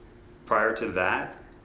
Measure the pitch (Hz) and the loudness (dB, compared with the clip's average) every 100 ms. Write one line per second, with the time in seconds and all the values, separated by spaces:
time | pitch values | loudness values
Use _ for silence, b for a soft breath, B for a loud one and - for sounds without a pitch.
0 | - - - - - 107 110 113 113 92 | -20 -20 -20 -20 0 2 2 0 -2 0
1 | 92 123 143 - - - | 0 0 -4 -12 -20 -20